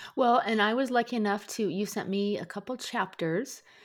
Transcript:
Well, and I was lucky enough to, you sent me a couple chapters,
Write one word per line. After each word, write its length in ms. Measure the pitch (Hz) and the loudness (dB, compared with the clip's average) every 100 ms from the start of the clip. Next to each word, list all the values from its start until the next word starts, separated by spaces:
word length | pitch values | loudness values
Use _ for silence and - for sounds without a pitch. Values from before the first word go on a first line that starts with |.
| - - | -6 2
Well, 220 | 247 240 | 4 4
and 160 | 208 220 | 4 2
I 140 | 208 | 2
was 160 | 240 262 | 2 2
lucky 240 | 247 240 240 | 2 0 0
enough 300 | 208 208 - | 0 0 -4
to, 200 | - 202 | -2 -2
you 180 | 180 208 | -2 -4
sent 220 | 214 - | -4 -2
me 300 | 196 202 208 | 0 0 -2
a 80 | 165 | -6
couple 300 | 202 - 254 | -10 -8 -8
chapters, 880 | - 240 185 - 165 170 269 - - - | -6 -4 -4 -2 -2 -2 -4 -10 -20 -20